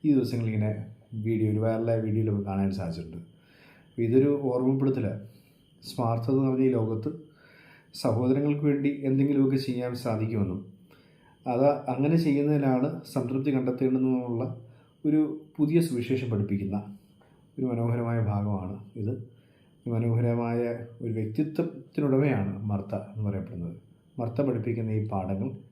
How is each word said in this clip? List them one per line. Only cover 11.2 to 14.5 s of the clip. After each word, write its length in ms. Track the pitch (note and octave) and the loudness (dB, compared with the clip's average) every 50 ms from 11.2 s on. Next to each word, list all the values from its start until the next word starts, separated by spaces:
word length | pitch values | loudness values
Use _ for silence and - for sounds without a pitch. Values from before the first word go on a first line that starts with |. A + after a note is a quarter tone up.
| _ - _ _ - | _ -20 _ _ -4
അത് 200 | B2+ A#2+ A#2+ C3+ | -2 2 4 4
അങ്ങനെ 520 | C#3+ C#3+ C#3+ - - B2+ C3 C#3 D3 E3 E3 | 4 4 2 -2 -4 0 0 2 4 4 4
ചെയ്യുന്നതിലാണ് 840 | - D#3 C#3 C#3+ C#3+ D3 D3+ D3 C#3 C3+ C3 B2+ C3 D3+ - - - - - | 4 4 2 2 2 2 2 2 4 2 2 2 2 0 -2 -6 -10 -4 -4
സംതൃപ്തി 420 | C3+ A#2+ A#2+ C3 C3+ C3+ D3+ C3+ | -4 -2 0 -2 -2 0 0 0
കണ്ടെത്തേണ്ടതെന്നുള്ള 880 | C3 B2 B2+ B2 B2+ C3+ C3 B2+ C3 C3 C3 B2+ B2+ B2 A#2+ A#2 A2+ C3 - | 0 0 0 0 2 2 2 2 2 2 2 2 0 0 -2 -2 -2 -4 -4